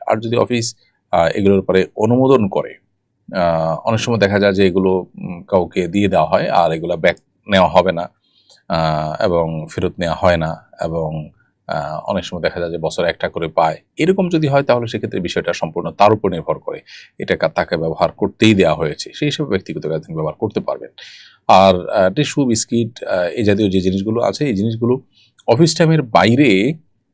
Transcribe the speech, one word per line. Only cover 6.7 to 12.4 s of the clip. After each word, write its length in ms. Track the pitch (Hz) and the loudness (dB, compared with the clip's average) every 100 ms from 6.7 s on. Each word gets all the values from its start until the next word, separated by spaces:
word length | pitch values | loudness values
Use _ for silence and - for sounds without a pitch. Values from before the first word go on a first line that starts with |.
এগুলো 240 | 82 85 85 | 0 -4 0
ব্যাক 200 | 87 82 _ _ - | 0 0 _ _ -2
নেওয়া 200 | 95 87 | 2 4
হবে 240 | 90 90 | 4 2
না, 180 | 85 82 _ _ _ _ _ - | -2 -6 _ _ _ _ _ -6
আহ, 560 | 82 80 78 78 - | -2 0 -2 -4 -2
এবং 420 | 107 85 82 80 78 | 0 0 0 -4 -8
ফেরত 180 | - 87 - | -6 -6 -4
নেওয়া 160 | 85 | -4
হয় 220 | 80 92 85 | 0 2 2
না, 320 | 80 - _ - | 0 -6 _ -8
এবং, 500 | 85 82 80 80 78 - _ _ - | -6 -4 -6 -8 -12 -18 _ _ -8
আহ, 440 | 78 73 78 - | -6 -6 -8 -6
অনেক 140 | 98 | -6
সময় 180 | - 87 | -6 -6